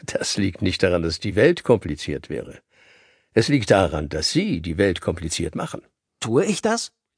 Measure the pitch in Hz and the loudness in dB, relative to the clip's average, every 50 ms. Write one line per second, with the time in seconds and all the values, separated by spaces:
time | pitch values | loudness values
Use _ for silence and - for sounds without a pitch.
0 | - - - - - - - - 101 98 90 - 104 95 90 - - 92 87 87 | -10 -6 -6 -4 -4 -4 -2 0 0 -2 0 0 -2 -2 0 2 2 2 2 2
1 | 82 82 82 - - 107 87 101 117 160 180 - - - 123 101 - - 98 - | 0 0 -4 -4 -4 -4 2 4 4 4 4 2 2 2 2 2 2 -2 -8 -6
2 | - - 73 67 - - 73 62 - - - - _ _ _ _ _ _ _ _ | -6 -6 -6 -6 -6 -8 -8 -8 -8 -10 -14 -20 _ _ _ _ _ _ _ _
3 | _ _ _ _ _ _ - - 113 - 147 139 107 - 113 98 95 78 73 76 | _ _ _ _ _ _ 0 2 2 4 4 2 4 6 4 6 4 4 2 -2
4 | 78 73 - 78 - - - 165 196 220 170 85 82 85 80 85 98 101 87 - | -4 -4 -4 -4 -2 -2 0 0 0 0 -2 -2 -4 -4 0 2 2 2 2 0
5 | - - 82 85 82 82 - - 82 78 - - - - - - - _ _ _ | -2 -4 -4 -4 -4 -6 -4 -4 -4 -4 -4 -6 -8 -8 -10 -12 -14 _ _ _
6 | _ _ _ - - 117 110 135 196 208 208 - - 214 226 233 - - _ _ | _ _ _ -10 -4 0 2 2 2 2 0 0 0 0 0 -2 -4 -6 _ _
7 | _ _ _ | _ _ _